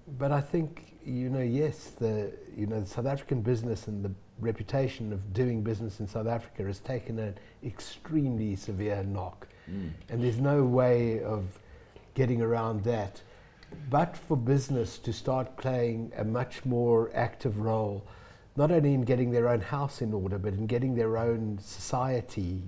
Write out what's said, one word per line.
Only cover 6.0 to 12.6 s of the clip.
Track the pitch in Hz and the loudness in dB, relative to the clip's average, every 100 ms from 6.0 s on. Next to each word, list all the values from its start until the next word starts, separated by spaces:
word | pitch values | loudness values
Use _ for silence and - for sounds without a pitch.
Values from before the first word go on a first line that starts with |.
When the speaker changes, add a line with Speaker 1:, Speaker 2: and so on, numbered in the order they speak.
| 104 | -6
Speaker 1:
South | 113 110 | -4 -2
Africa | 117 - - | -2 -4 -6
has | 98 98 | -6 -6
taken | - 127 - 113 | -4 -6 -4 -4
an | 107 95 - - - | -4 -8 -16 -12 -10
extremely | 95 - - - 156 135 113 107 95 | -10 -14 -14 -2 0 2 0 0 -2
severe | - 95 104 101 | -4 -2 0 -2
knock. | 98 98 - - - - - | -2 -4 -6 -10 -20 -18 -10
Speaker 2:
Mm. | 185 175 - - | -8 -8 -10 -6
Speaker 1:
And | 120 | 0
there's | 123 113 | 0 2
no | 139 143 | 4 6
way | 127 123 127 120 117 110 | 6 6 6 6 4 0
of | 107 107 92 - - - - - - | 0 -2 -4 -8 -20 -20 -20 -20 -6
getting | - 131 120 | 0 2 2
around | 113 117 | 2 2